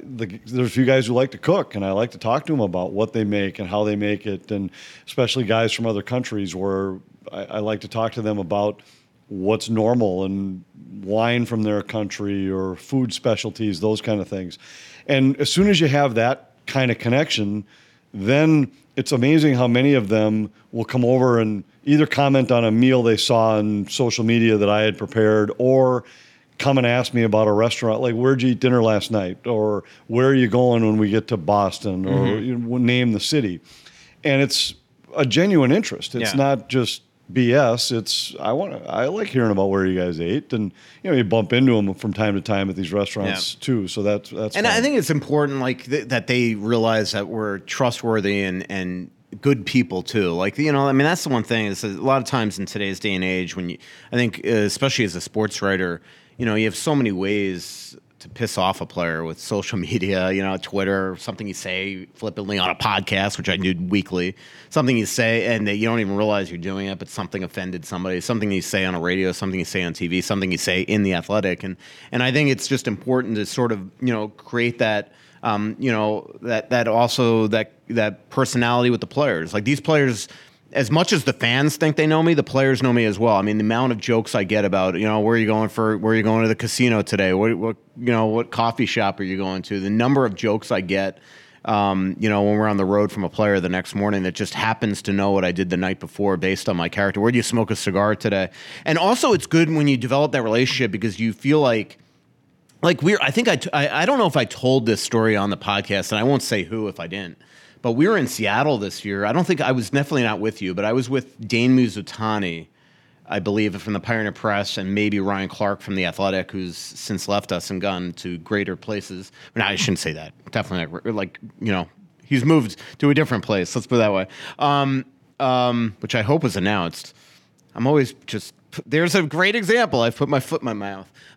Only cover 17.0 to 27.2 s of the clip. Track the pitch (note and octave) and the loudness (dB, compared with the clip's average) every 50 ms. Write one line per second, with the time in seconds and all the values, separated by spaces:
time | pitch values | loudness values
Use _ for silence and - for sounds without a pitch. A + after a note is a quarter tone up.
17 | - A#2+ A#2+ C3+ D#3 D#3 - - G#2+ G2+ G2+ G#2+ G2+ _ _ _ _ _ _ _ | 0 0 2 2 2 0 -2 -2 -2 -2 -4 -6 -8 _ _ _ _ _ _ _
18 | _ _ - G#2 G2 G#2 C3 C#3+ D#3 D#3+ D#3+ D3+ C#3 A#2+ - _ _ _ - - | _ _ -10 -6 0 2 4 4 6 6 6 4 4 2 -2 _ _ _ -6 -6
19 | G2+ - D3 B2 A#2+ C#3 D#3 D#3+ D3+ D3+ C3+ A#2+ B2+ A#2+ A#2 B2 C3 C#3+ C#3+ C3 | -4 -2 0 2 4 4 4 6 6 4 4 4 2 4 4 4 4 4 4 4
20 | G#2+ F#2+ A2 A2 G#2+ G#2+ G#2+ G#2+ G#2+ G#2 - _ _ _ - A#2 A2 - - B2 | 2 2 2 2 2 2 2 0 -2 -4 -8 _ _ _ -8 -8 -6 -4 -2 0
21 | A#2+ A#2 B2+ C3 B2+ B2+ A#2+ A2+ A2 A2 G#2+ G2+ F#2 _ _ _ - - C#3+ D3+ | 2 2 4 4 4 4 4 4 2 0 -2 -4 -8 _ _ _ 0 2 4 4
22 | D3+ D3 - - C#3+ C#3 C#3 C3+ B2+ A2 B2+ A#2+ A#2 A2+ G#2+ A2+ B2 C3 C3 B2+ | 4 2 2 2 4 4 4 4 4 4 4 4 4 4 4 4 4 6 6 4
23 | A#2 A#2 A2+ G#2 - - B2+ A2+ A2+ A2 A2 G#2+ G#2 G#2+ G#2 G2+ G2 - - - | 4 4 2 2 2 2 4 4 4 4 4 2 2 0 0 -2 -4 -4 -2 -2
24 | C3+ A#2 - - A2+ A2+ A#2 A#2 A2+ A2+ G#2+ G#2 G#2 G2+ G#2 G#2+ G#2+ A2 G#2+ - | -2 0 0 0 0 2 4 4 4 4 4 4 4 4 2 2 2 0 0 -2
25 | G#2+ F#2+ - A2+ A2 G#2+ G#2+ G#2+ G#2 G#2 - - B2 B2+ C3 C3 C3 B2+ B2+ B2 | -6 -4 0 2 4 4 4 4 2 0 0 0 2 4 4 6 6 4 2 0
26 | - - - - - - _ _ _ _ _ - - C#3 C#3 C3 B2 A#2+ A#2+ B2 | -2 -8 -20 -20 -20 -20 _ _ _ _ _ -4 0 2 4 4 4 4 4 2
27 | B2 - - A#2+ | 0 0 0 2